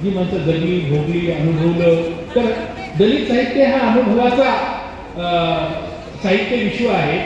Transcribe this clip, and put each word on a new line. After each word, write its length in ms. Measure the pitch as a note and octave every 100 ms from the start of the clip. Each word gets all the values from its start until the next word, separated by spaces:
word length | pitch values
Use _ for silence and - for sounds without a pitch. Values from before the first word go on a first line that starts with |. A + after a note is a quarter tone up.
जी 140 | F#3 F#3
माणसं 200 | F3+ F#3
जगली, 420 | D#3 D#3+ E3+ F3+
भोगली, 520 | D3+ D3 E3 E3+ E3
अनुभवलं. 680 | D3+ D#3+ D#3+ E3+ E3+ E3+ E3 - - - B3
तर 160 | A3+ - - - - D#3
दलित 280 | G#3+ C#4+ -
साहित्य 360 | A#3+ C4+ C#4+
हा 280 | C4+ C4+ A#3
अनुभवाचा, 880 | A3+ A3+ A3+ B3 B3 C4 A3 F3 - - - - F3
अ, 420 | F3 F3 E3+ D#3+ D#3 - - - - -
साहित्य 320 | F#3+ G3 - B3
विश्व 300 | G#3 - A#3
आहे 300 | F#3 D3 F3